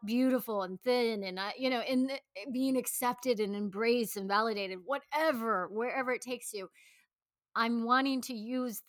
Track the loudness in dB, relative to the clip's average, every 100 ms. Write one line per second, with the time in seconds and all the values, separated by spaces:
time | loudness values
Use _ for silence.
0 | 2 4 4 4 0 -2 -2 -2 2 2
1 | 2 0 -4 -4 -6 -2 0 0 2 2
2 | 2 -2 _ -12 -6 0 2 2 0 -2
3 | -2 -2 0 0 0 -2 -4 0 2 2
4 | 2 -4 0 2 2 -2 -4 -6 -4 -6
5 | -2 0 2 2 2 0 0 -2 -2 -2
6 | 0 -2 -4 -8 -8 -10 -10 _ -20 _
7 | _ _ _ _ _ -2 0 0 4 4
8 | 4 0 -2 -8 -4 -2 -2 -6